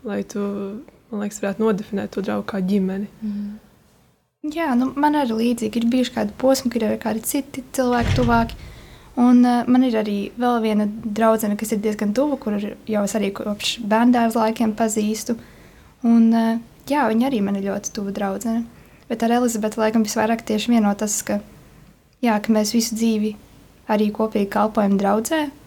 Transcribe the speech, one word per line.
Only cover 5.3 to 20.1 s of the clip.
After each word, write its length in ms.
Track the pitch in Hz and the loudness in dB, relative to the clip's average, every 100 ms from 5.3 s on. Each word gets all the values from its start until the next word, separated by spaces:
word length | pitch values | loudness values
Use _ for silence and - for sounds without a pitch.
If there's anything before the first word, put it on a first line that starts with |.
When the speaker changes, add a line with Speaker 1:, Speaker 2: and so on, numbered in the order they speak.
Speaker 3:
līdzīgi 420 | 220 233 240 214 226 | 0 0 0 -2 0
ir 100 | 233 | 2
bijuši 260 | 254 247 | 2 0
kādi 180 | - 208 | -2 -4
posmi, 380 | - 254 269 247 | 0 2 2 0
kur 120 | 233 | -2
ir 140 | 220 220 | -2 -2
kādi 220 | 220 214 | -2 -4
citi 400 | - 285 277 - 254 | -2 -4 -4 -10 -10
cilvēki 400 | - 247 247 233 | -2 0 2 2
tuvāki. 400 | - 247 233 226 - - - - - - | 2 4 2 2 -4 -16 -20 -20 -20 -12
Un, 260 | - 247 247 | 2 6 8
uh, 220 | 247 240 | 6 2
man 180 | 240 247 | 2 2
ir 100 | 262 | 4
arī 220 | 220 208 202 202 | 2 -2 -2 -6
vēl 300 | - 247 240 | -4 0 0
viena 260 | 220 208 208 | 0 0 0
draudzene, 720 | 214 226 208 226 220 214 208 | -4 -6 0 2 2 0 -4
kas 140 | 214 | -2
ir 60 | 220 | -2
diezgan 340 | 214 208 208 | -2 -2 -2
tuva, 220 | 214 294 277 | 0 0 -2
kur 160 | - 208 202 - | -4 -4 -6 -10
jau 180 | - 208 | -4 -2
es 120 | 202 | -2
arī 180 | 220 202 | -2 -2
kopš 440 | 202 214 208 - - | -4 -6 -4 -6 -6
bērndārza 580 | 214 214 240 240 233 233 | 0 2 4 4 2 2
laikiem 340 | 220 226 226 | 0 0 -2
pazīstu. 600 | 214 226 214 208 220 - 233 - - - - - _ | 0 -2 0 -2 -2 -4 -8 -8 -20 -20 -20 -20 _
Un, 240 | 233 233 226 | 4 6 6
uh, 300 | 226 226 226 226 - | 4 2 -2 -6 -20
jā, 180 | - 285 | -4 0
viņa 220 | 240 220 262 | 2 2 0
arī 140 | 254 | 0
man 160 | 196 202 | 0 -2
ir 80 | 196 | -4
ļoti 240 | 196 202 | -6 -6
tuva 200 | - 202 | -8 -6
draudzene. 500 | 202 202 196 233 226 233 - - - | -4 -4 -4 -2 -4 -4 -12 -20 -20
Bet 180 | - 226 | -10 -2
ar 100 | 233 | 2
Elizabeti 480 | 240 247 233 214 214 | 2 2 0 -4 0
laikam 240 | 220 233 | 0 2
visvairāk 400 | 214 | 0